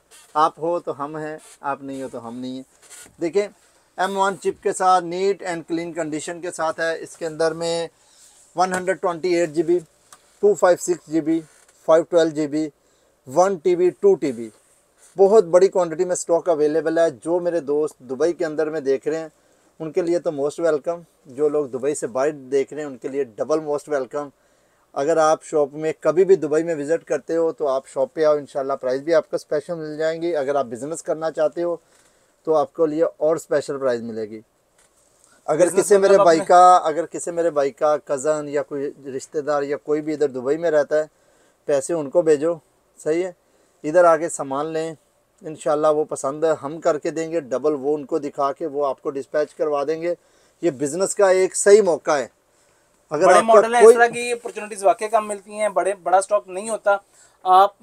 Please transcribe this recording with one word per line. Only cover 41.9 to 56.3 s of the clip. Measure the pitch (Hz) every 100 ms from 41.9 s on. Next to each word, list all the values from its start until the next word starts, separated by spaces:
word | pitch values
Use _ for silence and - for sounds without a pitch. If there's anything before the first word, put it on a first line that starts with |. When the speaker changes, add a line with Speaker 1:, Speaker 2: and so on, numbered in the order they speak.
Speaker 1:
उनको | 170 139 175
भेजो, | 160 147 160 165 _ _ _ _
सही | 151 165
है, | 185 - _ _ _ _
इधर | 147 170 175
आके | 160 165
सामान | - 139 135 156
लें, | 160 165 156 _ _ _ _
इंशाल्लाह | 175 147 165 151 156
वो | 151 151
पसंद | 147 135 151 160
है | 151
हम | 139 160
करके | 170 156 170
देंगे, | 151 160 165
double | 131 127 151 147
वो | 135
उनको | 151 131 160
दिखा | 143 - 139
के | 135 165
वो | 139
आपको | 143 131 160
dispatch | 139 127 151 147
करवा | - 156 143
देंगे। | 143 160 170 170 _ _ _ _
ये | 165
business | 127 143 165 196
का | - 196
एक | 185 185 -
सही | 208 208
मौका | 190 147 - 147
है। | 113 _ _ _ _ _ _ _ _
अगर | 151 196
Speaker 2:
बड़े | 269
Speaker 1:
आपका | 226
Speaker 2:
model | 220 226 240
है, |
Speaker 1:
कोई | 226
Speaker 2:
इस | 233
तरह | 233
की | 233 240
opportunities | 240 190 202 208 208
वाकई | 196 170 214
कम | 220 208
मिलती | 202 202 208
हैं, | 214
बड़े, | 180 190 196
बड़ा | 170 190
stock | 190